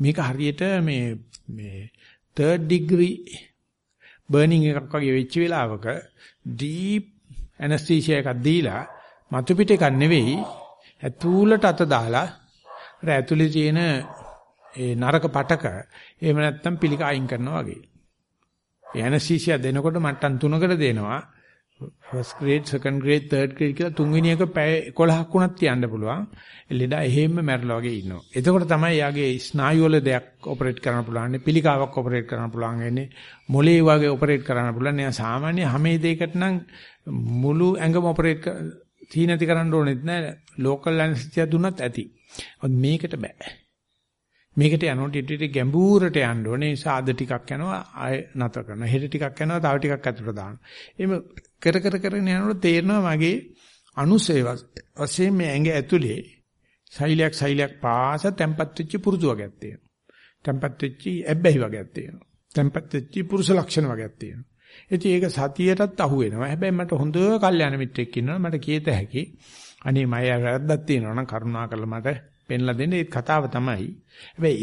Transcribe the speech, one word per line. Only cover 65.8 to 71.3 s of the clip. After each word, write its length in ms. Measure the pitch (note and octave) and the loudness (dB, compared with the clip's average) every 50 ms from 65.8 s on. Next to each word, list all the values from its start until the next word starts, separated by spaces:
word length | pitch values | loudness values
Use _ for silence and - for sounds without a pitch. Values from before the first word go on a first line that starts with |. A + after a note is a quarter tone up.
| G#3 G3 - - | 0 0 0 0
අහු 160 | F3+ C#3 C#3 | 0 2 2
වෙනවා. 320 | C3+ A#2+ G#2 G2+ A2+ B2+ C#3+ | 2 2 0 -2 -4 -4 -4
හැබැයි 280 | D3+ D#3+ F#3+ F#3+ F#3 | -4 -2 0 0 0
මට 160 | F3 F3+ E3+ E3+ | 0 0 0 0
හොඳ 240 | C#3 C#3+ D3+ D3+ F3 F#3 G#3 A3 A3 | 0 0 0 0 2 2 2 4 4
කල්යාණ 400 | G#3 F#3+ F3+ E3 D#3 C#3+ C#3 C3+ | 2 2 4 4 2 2 0 -2
මිත්‍රෙක් 380 | C3+ B2 - - A#2+ A#2 - | -4 -4 -4 -4 -6 -4 -4
ඉන්නවා. 220 | B2 A#2+ C3 D#3+ F#3+ | -4 -2 -2 -2 -2
මට 180 | F3+ E3+ D#3+ D3 | -2 -2 -4 -4
කියත 280 | B2 D3 D3+ D#3 D3+ - | -4 -4 -4 -2 -2 0
හැකි. 340 | A2+ F#2 G2+ G#2 - C3 D#3+ - - - _ - - - - - - - | -2 -2 -2 -4 -6 -8 -8 -8 -12 -20 _ -20 -20 -20 -20 -20 -18 -8
අනේ 260 | - C#3 C3 C3+ C3+ | -2 0 0 2 2
මම 100 | B2 A#2+ A#2 B2+ B2+ B2 A#2+ | 0 0 0 0 0 0 0
වැරද්දක් 420 | A#2+ A#2+ B2 C3+ C#3+ D3+ D#3 D3 D3+ | 0 0 -2 0 0 0 0 0 0
තියෙනවා 300 | - C#3+ B2+ A2 G#2+ A2 | 0 0 0 0 -2 -4
නම් 120 | B2 C3 | -4 -4
කරුණා 400 | - | -4